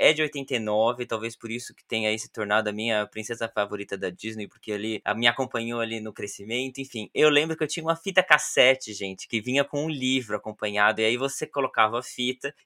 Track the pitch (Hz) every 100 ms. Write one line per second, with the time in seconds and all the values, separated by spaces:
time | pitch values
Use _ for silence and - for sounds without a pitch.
0 | 135 156 151 143 135 123 107 107 113 123
1 | 120 113 113 - 113 117 - - - 113
2 | 107 104 - - 104 107 107 104 117 107
3 | 104 107 110 117 113 - 101 104 101 98
4 | 95 92 113 110 98 _ - 104 110 110
5 | - 107 120 120 120 120 117 117 113 113
6 | 107 104 101 - 101 120 131 127 135 113
7 | 104 - 151 147 160 160 151 - 160 165
8 | 196 185 170 151 - - 127 131 - 101
9 | 98 95 - 113 113 135 139 143 156 147
10 | 127 131 107 104 110 101 107 104 104 107
11 | 110 120 135 - 156 147 131 - 110 117
12 | - - 123 127 139 -